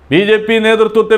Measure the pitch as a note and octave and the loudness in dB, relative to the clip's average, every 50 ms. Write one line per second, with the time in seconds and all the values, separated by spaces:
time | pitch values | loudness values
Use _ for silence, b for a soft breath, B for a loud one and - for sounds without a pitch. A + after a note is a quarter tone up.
0 | _ - C3+ F3 G3+ G3+ A3 G#3 G#3+ G#3+ A3+ A3+ G#3+ A3 A3+ G#3+ A3 G#3+ G#3+ A3+ | _ -2 -2 0 0 0 0 -2 0 -2 -2 0 0 0 0 0 0 0 0 -2
1 | G#3 - A3 | 0 0 0